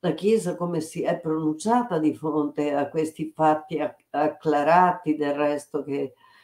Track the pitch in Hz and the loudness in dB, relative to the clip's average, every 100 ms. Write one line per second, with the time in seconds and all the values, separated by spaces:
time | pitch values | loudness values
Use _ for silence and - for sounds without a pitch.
0 | 175 156 190 226 175 170 175 170 156 165 | -2 0 2 2 0 -4 -2 -2 -4 -4
1 | 147 170 160 156 156 156 208 240 233 170 | -2 -2 -2 -2 0 -2 0 0 2 0
2 | 156 117 151 151 147 143 147 143 143 160 | 0 0 -2 -2 -2 -2 -2 0 -2 -2
3 | 156 - 160 - 156 156 - 160 147 - | -4 -4 -10 0 2 2 -2 -4 -4 -6
4 | _ 143 151 - 160 147 147 170 180 175 | _ -2 -2 -2 0 0 4 6 6 2
5 | - 151 147 143 147 151 - 151 143 139 | -2 -2 0 0 0 -2 -4 -8 -6 -6
6 | 139 _ _ _ | -6 _ _ _